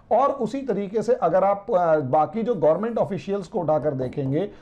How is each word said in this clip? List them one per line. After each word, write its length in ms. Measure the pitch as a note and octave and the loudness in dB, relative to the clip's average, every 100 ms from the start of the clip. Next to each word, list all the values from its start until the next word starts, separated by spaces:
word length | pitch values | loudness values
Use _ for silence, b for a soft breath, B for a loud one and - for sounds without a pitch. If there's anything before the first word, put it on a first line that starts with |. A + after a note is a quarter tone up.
| - A3 | 0 2
और 120 | C4+ | 2
उसी 300 | C4+ A3 C#4 | 0 -4 -4
तरीके 400 | C4+ G3 G3+ A3 | -4 -4 -2 -2
से 120 | G#3+ | 0
अगर 300 | B3 F3 F#3+ | 0 2 4
आप, 280 | G3 G3+ - | 2 0 0
अ, 280 | F#3 E3+ D#3 | 0 4 2
बाकी 440 | C3 D#3 D3+ G#3+ | 2 0 0 0
जो 120 | A3 G#3+ | -2 2
गवर्नमेंट 420 | D3+ D#3+ A3+ A3+ | 2 2 0 -2
ऑफिशियल्स 500 | F#3 F#3 - G3+ F#3 | -2 -4 -4 -6 -4
को 120 | G#3+ | -4
उठाकर 340 | D#3+ D#3 D3+ | 0 0 0
देखेंगे, 540 | C3+ B2+ C#3+ C3+ C#3+ G3+ B | -2 -4 -4 -2 -2 -4 B